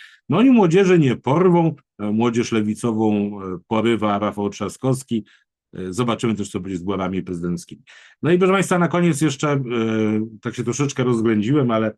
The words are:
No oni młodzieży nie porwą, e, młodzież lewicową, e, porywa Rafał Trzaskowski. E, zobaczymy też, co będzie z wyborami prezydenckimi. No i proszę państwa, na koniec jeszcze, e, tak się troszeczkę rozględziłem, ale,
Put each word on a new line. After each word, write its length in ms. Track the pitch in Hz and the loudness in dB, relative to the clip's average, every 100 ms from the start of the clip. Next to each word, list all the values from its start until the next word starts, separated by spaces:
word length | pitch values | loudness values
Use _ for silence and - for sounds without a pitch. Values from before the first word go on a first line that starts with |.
| - _ - | -20 _ -2
No 100 | 170 | 2
oni 120 | 269 | 4
młodzieży 480 | 240 180 175 190 180 | 6 6 4 4 6
nie 180 | 135 - | 4 2
porwą, 580 | - 156 185 175 165 - _ - | 0 2 4 4 2 -2 _ -10
e, 140 | 104 | -4
młodzież 400 | 107 120 117 110 | 0 0 0 0
lewicową, 880 | 113 107 104 120 110 110 104 104 104 | 0 -2 -2 -2 0 2 2 -2 -6
e, 160 | 95 87 - | -10 -10 -4
porywa 520 | 110 110 110 107 101 | -2 0 0 0 0
Rafał 320 | 104 101 101 | -2 -2 -6
Trzaskowski. 720 | 101 98 - 131 131 - 113 101 _ _ _ _ | -4 -10 -4 -2 -2 -2 -6 -6 _ _ _ _
E, 180 | - 92 | -12 -10
zobaczymy 420 | 90 120 113 117 | -4 -2 -2 -2
też, 160 | 101 95 | -2 -4
co 100 | 101 | -8
będzie 180 | 92 92 | -8 -8
z 20 | |
wyborami 420 | 90 95 92 95 | -6 -4 -4 -6
prezydenckimi. 600 | 87 90 87 87 - - _ - - - | -6 -6 -6 -6 -10 -20 _ -20 -20 -6
No 100 | 147 | 0
i 60 | 175 | 2
proszę 140 | 185 | 2
państwa, 260 | 196 180 180 | 2 0 0
na 100 | 170 | 2
koniec 320 | 175 175 139 | 2 0 2
jeszcze, 280 | 156 139 151 | 0 0 -2
e, 140 | 143 123 120 110 110 107 107 113 110 | -2 -2 -2 -2 0 0 0 -4 -8
tak 140 | 120 | -10
się 100 | 120 | -6
troszeczkę 400 | 117 117 143 - | -6 -2 -2 -2
rozględziłem, 640 | 123 117 117 107 104 147 123 | 0 0 2 0 2 2 2
ale, 240 | 110 110 | 0 -2